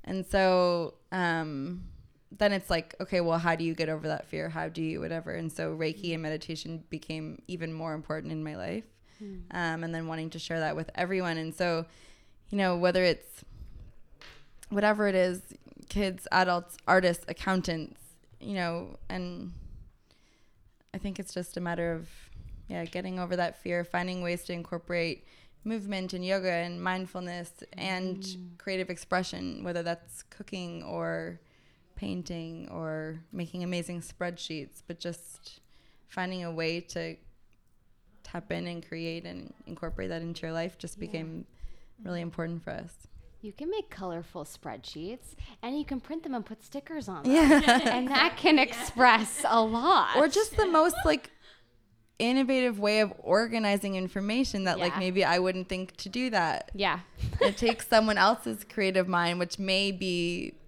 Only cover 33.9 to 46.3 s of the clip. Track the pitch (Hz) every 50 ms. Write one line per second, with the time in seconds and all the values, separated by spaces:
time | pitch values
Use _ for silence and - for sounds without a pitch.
33.9 | 175 170 160 - - - 175 175 175 170 - - 160 156 139 - - - - -
34.9 | 170 165 - 175 165 - - - - - - - - - _ _ - - _ _
35.9 | _ - _ _ - 196 185 185 185 185 175 170 165 160 165 160 165 175 170 -
36.9 | - 175 165 165 165 - - - - _ - _ _ _ _ _ _ _ _ _
37.9 | _ _ _ _ _ - - - - 170 - - 170 170 175 175 170 170 165 -
38.9 | 165 165 165 165 165 170 170 175 180 180 - - - _ - - 170 - - 160
39.9 | - - - - 170 165 170 170 170 - - 160 160 165 165 180 - - - 170
40.9 | - - 175 165 - 160 160 160 165 170 - _ - - - - - - - -
41.9 | - - 220 185 180 170 170 170 165 - 165 165 170 165 165 - - - - 170
42.9 | - - - - - - - - - - - 208 196 - 294 330 415 427 - -
43.9 | - - 196 180 170 170 165 - - 180 147 - - - - 139 110 120 - -
44.9 | - 151 160 190 240 254 - - - - - - - - - 240 269 294 285 -
45.9 | 277 254 - - 302 330 330 311